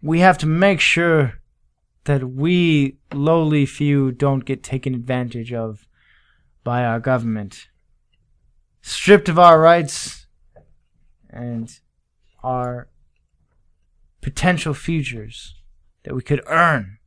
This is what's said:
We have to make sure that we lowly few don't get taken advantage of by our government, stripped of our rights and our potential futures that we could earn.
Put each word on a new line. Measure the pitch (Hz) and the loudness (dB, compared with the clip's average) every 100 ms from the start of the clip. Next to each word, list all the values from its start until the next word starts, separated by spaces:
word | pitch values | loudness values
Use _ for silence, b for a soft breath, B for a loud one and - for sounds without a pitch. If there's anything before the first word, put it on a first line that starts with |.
We | 147 165 | -2 2
have | 180 175 | 4 4
to | 156 | 0
make | 156 196 185 | 0 2 2
sure | - - 170 160 135 - _ _ _ _ _ _ | 0 0 2 2 0 -4 _ _ _ _ _ _
that | - 143 127 | -4 -4 -4
we | 131 151 180 175 151 139 - _ | -4 0 2 2 2 0 -4 _
lowly | 143 143 165 156 151 139 | -4 0 2 2 0 -2
few | - 147 143 135 | -2 0 0 0
don't | 123 143 135 | -2 -2 -2
get | - 135 | -4 -10
taken | - 135 135 | -8 -8 -6
advantage | 127 120 127 123 117 117 | -8 -6 -6 -6 -10 -10
of | 120 113 107 _ _ _ _ _ _ _ _ | -8 -8 -10 _ _ _ _ _ _ _ _
by | - 120 | 0 2
our | 120 113 | 2 0
government, | 120 127 117 110 101 - - _ _ _ _ _ _ _ _ _ _ _ | 0 0 0 -4 -6 -16 -20 _ _ _ _ _ _ _ _ _ _ _
stripped | - - - 202 196 | -14 -8 4 4 4
of | 165 | 6
our | 175 165 | 8 8
rights | 160 170 151 - - - - _ _ - _ _ _ _ _ _ _ | 6 4 2 -8 -12 -16 -20 _ _ -20 _ _ _ _ _ _ _
and | - 120 117 113 - _ _ _ _ _ _ | -14 -10 -8 -10 -14 _ _ _ _ _ _
our | 127 127 123 123 120 _ _ _ _ _ _ _ _ _ _ _ _ _ | -6 -6 -6 -10 -14 _ _ _ _ _ _ _ _ _ _ _ _ _
potential | - 139 185 175 - | -10 -4 -2 -2 -4
futures | 139 - 165 139 117 107 110 - - - _ _ _ | -6 -4 -4 -4 -10 -16 -18 -20 -20 -20 _ _ _
that | - | -12
we | 131 | -10
could | - 143 - | -4 -4 0
earn. | 160 170 143 98 104 | 2 2 2 -4 -16